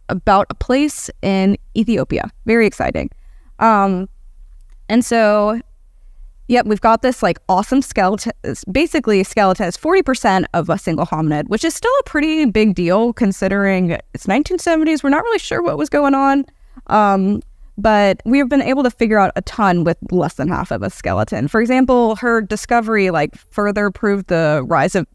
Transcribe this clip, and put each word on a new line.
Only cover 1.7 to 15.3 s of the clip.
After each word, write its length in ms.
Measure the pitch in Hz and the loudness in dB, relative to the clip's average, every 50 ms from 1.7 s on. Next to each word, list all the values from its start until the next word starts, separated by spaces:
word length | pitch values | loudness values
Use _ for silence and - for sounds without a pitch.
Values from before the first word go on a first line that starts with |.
| - | -4
Ethiopia. 560 | 220 208 233 220 - - - - - - 214 - - - | -2 0 0 0 -2 -2 -2 -4 -6 -6 -6 -12 -10 -2
Very 220 | 220 226 233 220 | 0 2 2 2
exciting. 420 | 196 - - - - - 76 67 - - - - - - - - - - - | 2 0 -2 0 2 2 2 0 -4 -10 -16 -20 -20 -20 -20 -20 -18 -6 0
Um, 500 | 220 226 220 202 196 196 185 180 190 - - - - - - - - - - - - - - - - - | 2 2 4 4 2 0 0 -2 -6 -10 -14 -20 -20 -20 -20 -20 -20 -20 -20 -20 -20 -20 -20 -20 -6 0
and 140 | 214 247 233 | 0 0 0
so, 580 | - 233 233 220 208 208 208 208 214 226 233 - - - - - - _ - - - - - - - - - - - | 2 2 2 4 4 2 2 2 0 -2 -4 -8 -12 -20 -20 -20 -20 _ -20 -20 -20 -20 -20 -20 -20 -20 -16 -4 0
yep, 180 | 240 247 - | 0 0 2
we've 160 | 214 214 196 | 0 -2 2
got 180 | - 220 226 226 | 4 2 2 4
this, 220 | - 254 254 - | 2 -2 -2 0
like, 160 | 226 180 170 - - - | 0 -2 -2 -2 -2 0
awesome 320 | 185 185 214 - 262 277 | 0 0 0 0 0 0
skeleton. 520 | 269 - - 214 190 185 214 202 - 233 - - - | 0 0 -2 0 0 0 0 -2 -6 -8 -10 -8 -8
It's 180 | - - - - | -10 -10 -8 -10
basically, 560 | 190 185 269 339 311 - 302 - 220 208 190 | -4 -2 -2 -2 0 -2 -2 0 2 0 0
a 40 | 190 | 0
skeleton 440 | - - 220 202 190 180 - 196 170 | 0 0 2 2 2 2 0 -2 -6
is 80 | - - | -6 -4
forty 240 | - 311 370 381 | -2 0 2 2
percent 460 | - 277 262 - - 214 190 190 190 - | 2 0 -2 0 0 0 2 2 0 -2
of 160 | - 175 160 170 | -4 -4 -2 -2
a 80 | 165 | -4
single 300 | 196 - 180 160 143 170 | -2 -2 -4 -2 -2 -2
hominid, 420 | - 170 156 160 151 151 147 151 - | -4 -2 -2 -2 0 -2 -2 -2 -4
which 160 | 208 214 320 | -4 -2 -2
is 80 | 330 | -4
still 220 | - - - 480 539 571 | -4 -2 -2 0 0 0
a 20 | |
pretty 420 | - - - 294 294 320 311 311 302 | -2 -2 -4 -2 -2 0 0 0 0
big 300 | 226 190 214 214 214 175 | 0 2 2 2 2 0
deal 400 | - 175 170 185 214 233 240 226 | 0 0 0 2 2 0 0 -2
considering 800 | - 226 196 190 - 196 190 196 202 196 196 190 185 185 170 170 - - _ | 0 -2 -2 -2 -2 -2 -2 0 0 0 0 2 0 0 -2 -2 -4 -8 _
it's 160 | - - - 196 | -16 -10 -4 -2
nineteen 300 | 196 269 302 - 359 330 | 0 0 0 -2 -4 -4
seventies. 440 | - 349 330 320 311 320 311 277 | 0 0 0 2 2 0 0 0
We're 80 | - 277 | 2 2
not 120 | 277 320 | 2 2
really 160 | 453 466 | 0 -2